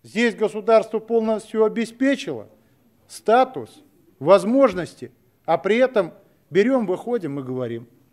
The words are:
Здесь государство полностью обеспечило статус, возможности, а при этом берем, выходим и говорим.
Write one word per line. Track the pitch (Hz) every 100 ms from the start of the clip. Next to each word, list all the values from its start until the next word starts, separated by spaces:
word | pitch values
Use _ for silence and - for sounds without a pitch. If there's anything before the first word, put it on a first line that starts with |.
Здесь | - 202 233
государство | 190 214 220 208 220 220 220
полностью | 220 233 220 220 - 220
обеспечило | 220 220 226 - 262 277 - 120 101 _ _ _ _ _ _
статус, | - - 233 254 151 110 - _ _ _ _
возможности, | 143 196 190 262 262 180 156 - 120 _ _ _
а | - 165
при | 196 226
этом | 254 240 170 - _ _ _
берем, | 165 226 269 196
выходим | 185 233 240 160 143
и |
говорим. | 127 127 120 117 117 _ _